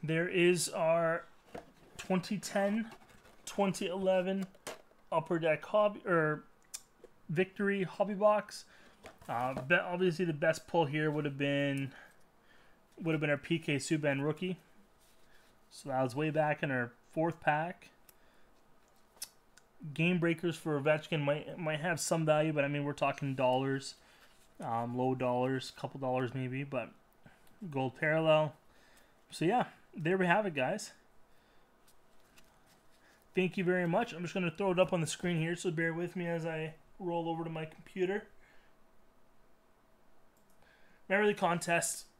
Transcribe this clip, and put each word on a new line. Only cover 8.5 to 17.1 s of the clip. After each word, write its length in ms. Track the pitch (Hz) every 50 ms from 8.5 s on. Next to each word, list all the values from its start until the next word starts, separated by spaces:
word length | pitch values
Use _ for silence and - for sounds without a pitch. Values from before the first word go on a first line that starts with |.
| - - - - - - - - - _ - - - - - -
Uh, 260 | 120 117 123 131 120 - 135
be-, 120 | 135 175
obviously, 500 | 180 - 185 180 180 185 180 160 151 185
the 80 | 170 160
best 340 | 143 165 160 160 - -
pull 200 | - - 170 165
here 240 | 139 143 156 151 156
would 140 | 147 151 151
have 140 | 147 139 135
been, 540 | 143 143 143 139 143 143 139 135 135 131 - - - - - - - _ _ _ _ _ - - - - - _ _ _ _ -
would 120 | - 160 160
have 80 | 156
been 100 | 156 147
our 60 | 147
P 220 | 139 - - 170 165
K 180 | 160 - 147
Subban 480 | 139 - - 165 156 147 147 139 139 139
rookie. 320 | 151 151 - 180 185 185 - - _ - - - _ _ _ _ _ _ - - - - - - - _ _ _ _
So 200 | - - - 143
that 120 | 131 131 131
was 140 | 127 117
way 140 | 135 156 156
back 320 | 151 156 151 151 147 - -
in 80 | 151
our 220 | 135 127 120 120 - _ _ _